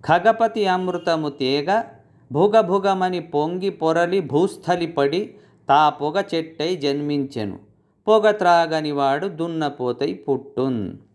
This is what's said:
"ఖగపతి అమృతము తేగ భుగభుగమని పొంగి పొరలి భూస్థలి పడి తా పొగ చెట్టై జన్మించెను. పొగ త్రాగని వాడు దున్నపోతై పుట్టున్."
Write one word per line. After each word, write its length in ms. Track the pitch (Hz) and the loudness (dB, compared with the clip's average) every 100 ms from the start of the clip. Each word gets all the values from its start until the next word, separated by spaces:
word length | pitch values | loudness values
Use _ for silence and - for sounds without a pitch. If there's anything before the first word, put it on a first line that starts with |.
| - | 2
"ఖగపతి 600 | 175 202 226 226 226 196 | 4 4 2 0 0 0
అమృతము 600 | 185 185 175 170 165 151 | 0 -2 -4 -2 -2 -2
తేగ 540 | 139 131 143 147 220 226 - _ _ _ | -2 -2 0 0 -2 -2 -16 _ _ _
భుగభుగమని 880 | 143 202 220 185 196 196 190 185 180 | -2 2 2 2 0 0 0 -2 -4
పొంగి 500 | 165 147 156 180 196 | -4 -4 -2 -4 -6
పొరలి 500 | - 160 160 170 190 | -2 0 0 0 -2
భూస్థలి 680 | 143 143 190 - - 175 165 | 0 0 0 -2 -2 -2 0
పడి 480 | 165 139 170 214 - _ _ - | 0 0 0 -6 -12 _ _ 2
తా 200 | 143 151 | 4 4
పొగ 340 | 143 147 180 196 | 2 -4 -2 -2
చెట్టై 400 | 165 160 - 160 | -4 -4 -6 -4
జన్మించెను. 840 | 180 143 143 147 143 139 120 104 - _ _ _ _ - | -2 -2 -2 -2 -4 -4 -6 -8 -10 _ _ _ _ 2
పొగ 240 | 220 214 | 4 4
త్రాగని 600 | 208 180 170 165 160 151 | 4 4 4 4 -2 -2
వాడు 360 | 143 139 143 190 | 0 0 0 -4
దున్నపోతై 880 | 160 170 160 147 143 123 120 143 | -6 -6 -2 -4 -2 -4 -2 -4
పుట్టున్." 840 | - - 135 - - 135 120 98 87 _ | -4 -4 -4 -4 -4 -2 -2 -6 -10 _